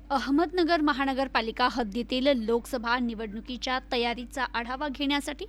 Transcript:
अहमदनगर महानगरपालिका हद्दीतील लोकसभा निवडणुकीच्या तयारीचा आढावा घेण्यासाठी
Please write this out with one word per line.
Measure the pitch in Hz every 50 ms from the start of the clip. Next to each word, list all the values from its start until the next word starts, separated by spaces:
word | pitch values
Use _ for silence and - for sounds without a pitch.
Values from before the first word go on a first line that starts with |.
| - -
अहमदनगर | 285 262 226 247 277 294 349 - 349 370 339 302 339 339
महानगरपालिका | 302 294 285 247 277 269 269 247 269 262 - 247 226 226 214 - 247 247 233
हद्दीतील | 262 247 208 190 240 233 - 254 254 254 285 285
लोकसभा | 240 220 214 233 233 226 - - 254 220 233 233 254
निवडणुकीच्या | 247 233 233 208 226 220 196 226 - - 254 233 - 269 254 262 254 - 269
तयारीचा | 247 233 240 240 240 247 240 - 277 247 - -
आढावा | 226 233 233 254 262 302 294
घेण्यासाठी | 254 - 294 277 285 285 277 - 285 - 370